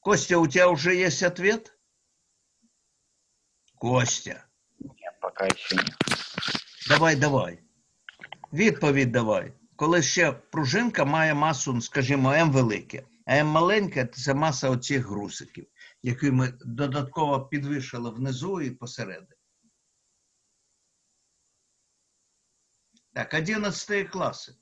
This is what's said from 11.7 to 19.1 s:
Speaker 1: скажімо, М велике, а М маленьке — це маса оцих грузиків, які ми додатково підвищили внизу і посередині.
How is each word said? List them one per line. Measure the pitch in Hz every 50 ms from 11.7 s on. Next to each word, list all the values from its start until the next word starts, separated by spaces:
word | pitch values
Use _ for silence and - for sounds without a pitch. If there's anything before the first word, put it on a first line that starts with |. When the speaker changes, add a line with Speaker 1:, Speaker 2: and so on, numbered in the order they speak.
| 127 120
Speaker 1:
скажімо, | 117 - - 143 131 120 143 139 131 131 139
М | 156 165 160
велике, | 135 135 127 113 104 92 - - - - - _ _ _ _
а | - 131
М | 143 151 151
маленьке — | 151 160 165 180 208 220 202 170 - 139 123 123 -
це | - 123 143 139
маса | 139 156 160 143 - - 135
оцих | 127 120 - - 143 131 110 98
грузиків, | 101 101 101 92 - - - - _ - - _ _ _ - - _ _
які | - 127 123 127 - 143
ми | 131 127 127 127 127 - -
додатково | 123 117 120 143 139 127 147 139 131 - 170 156 143 139 135 135
підвищили | - - 147 139 143 147 143 131 - - 120 117 120
внизу | 107 113 131 135 131 123 147 185 196 180
і | 151 127
посередині. | 127 - 123 120 - - 117 95